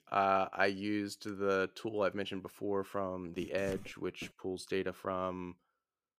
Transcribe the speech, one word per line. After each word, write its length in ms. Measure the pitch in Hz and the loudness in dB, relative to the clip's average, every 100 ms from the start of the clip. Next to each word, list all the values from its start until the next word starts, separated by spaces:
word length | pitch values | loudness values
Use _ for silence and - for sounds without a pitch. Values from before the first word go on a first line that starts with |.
| - | 0
uh, 380 | 101 98 95 92 | 4 6 6 4
I 140 | 92 98 | 4 2
used 580 | 95 104 104 101 - | 2 0 0 -2 -6
the 460 | 107 98 101 95 92 | -8 0 2 4 2
tool 280 | - 113 107 | -2 -4 0
I've 120 | 95 | 2
mentioned 280 | 98 98 98 | 0 -4 -6
before 420 | 90 - 101 98 | -8 -6 -2 0
from 480 | 92 101 95 92 87 | 0 -2 -2 -4 -4
The 180 | 87 76 | -4 -2
Edge, 440 | 92 98 95 - - | 0 0 -2 -6 -6
which 380 | 90 - - - | -6 -6 -10 -8
pulls 280 | 95 92 | -6 -6
data 280 | - 95 92 | -2 0 0
from 640 | 90 98 92 92 90 90 87 _ _ _ _ _ | -2 -2 0 0 -2 -6 -10 _ _ _ _ _